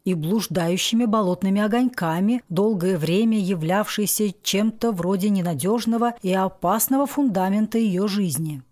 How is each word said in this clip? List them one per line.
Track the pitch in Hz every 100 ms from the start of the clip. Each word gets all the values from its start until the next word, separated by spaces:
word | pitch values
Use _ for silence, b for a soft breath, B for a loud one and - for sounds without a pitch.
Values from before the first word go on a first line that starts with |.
и | 190 175
блуждающими | 156 214 - 180 165 180 - 226 240
болотными | 220 185 180 190 196
огоньками, | 208 233 254 - 165 170 202 247 -
долгое | 170 214 196 180 175
время | 156 185 226 220
являвшийся | 185 180 156 196 208 - 202 - 208 -
чем-то | - 196 220 - 233
вроде | 180 175 196 208
ненадёжного | 196 175 143 175 226 226 233 233 233
и | 185
опасного | 190 190 - 175 214 - 269 277
фундамента | 294 269 185 185 208 220 226
её | 220 180 208
жизни. | 202 185 135 156 143 -